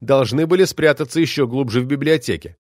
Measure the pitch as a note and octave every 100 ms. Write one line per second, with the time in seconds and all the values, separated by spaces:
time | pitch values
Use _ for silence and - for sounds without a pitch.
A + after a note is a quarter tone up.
0 | A#2 C3+ A#2 B2+ E3 F#3 F#3 - D3+ C#3+
1 | D3+ E3 E3 - B2+ B2+ B2+ A#2 B2+ C#3+
2 | C#3 D#3+ - F2 - -